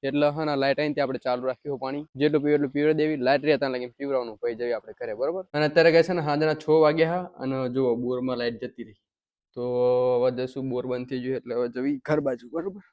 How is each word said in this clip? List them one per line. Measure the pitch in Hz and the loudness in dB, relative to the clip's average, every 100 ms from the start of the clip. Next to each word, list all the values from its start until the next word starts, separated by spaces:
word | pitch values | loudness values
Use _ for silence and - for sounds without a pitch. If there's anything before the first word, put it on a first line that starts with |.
એટલે | 139 143 147 | -2 2 0
હા | 147 | 0
ને | 156 143 | -2 0
લાઇટ | 135 139 | 2 2
આવીને | 151 | 0
ત્યાં | 139 135 | 0 -2
આપણે | 131 131 | -2 -2
ચાલુ | 123 127 | -2 -2
રાખ્યું | 127 147 135 | -6 -8 -6
પાણી. | 131 139 151 127 | -6 -8 -10 0
જેટલું | 147 147 | 2 2
પીવું | 147 | 2
એટલું | 147 143 | 2 2
પીવડાવી | 143 151 156 | 2 2 2
દેવી, | 151 151 | 0 0
લાઇટ | 123 139 | 2 2
રહે | 143 139 | 2 0
ત્યાં | 139 | 0
લગી | 127 123 | -4 -8
પીવડાવવાનું, | _ 139 135 117 104 | _ -2 -2 -2 -6
પછી | 120 | -6
જઈએ | 117 120 | -4 -4
આપણે | 113 110 104 | -4 -6 -12
ઘરે, | 120 | -10
બરોબર? | 107 139 185 185 | -4 -4 -4 -6
અને | 147 | -2
અત્યારે | 151 151 165 | 2 6 6
ગાઈસ | 165 165 | 6 4
છે | |
ને | 180 151 | 0 0
સાંજના | 147 156 | 2 2
છ | 156 - | 0 2
વાગ્યા | 156 151 160 160 | 6 6 4 2
હા | 175 180 - | 0 -6 -8
અને | 131 131 127 | -4 -2 -2
જુઓ | 127 127 117 | 0 0 0
બોરમાં | 123 127 127 123 | -2 -2 -2 -2
લાઇટ | 120 113 | -4 -4
જતી | 123 - | -10 -12
રહી. | 110 104 _ _ _ _ _ | -16 -16 _ _ _ _ _
તો | - 123 123 123 127 127 123 | -8 -4 2 2 4 4 2
હવે | 127 127 127 | 2 0 -6
જશું, | 135 135 | -4 -4
બોર | 123 127 | -4 -2
બંધ | 123 127 | -6 -4
થઈ | 131 | -6
ગયું | 123 131 | -4 -6
એટલે | 120 | -4
હવે | 120 123 | -4 -2
જવી | 123 135 143 - | -2 -2 -4 -2
ઘર | 151 | -2
બાજુ, | 139 123 120 | 0 -6 -8
બરોબર? | 160 190 196 - | -8 -8 -10 -20